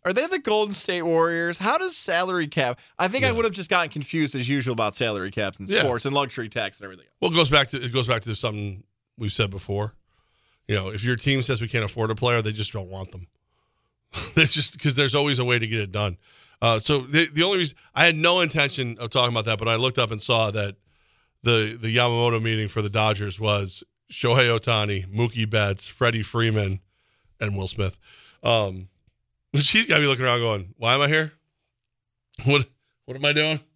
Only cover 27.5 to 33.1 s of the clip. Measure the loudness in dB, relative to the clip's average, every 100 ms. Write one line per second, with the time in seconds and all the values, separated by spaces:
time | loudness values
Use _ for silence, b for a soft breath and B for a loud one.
27.5 | -4 -6 -2 -4 -4 B B B B 2
28.5 | 2 2 -6 -14 _ _ _ _ _ _
29.5 | 0 2 2 2 2 2 2 2 2 0
30.5 | -2 -6 -4 0 2 4 2 0 _ _
31.5 | _ _ _ _ _ _ _ _ -4 2
32.5 | 2 0 _ _ _ -16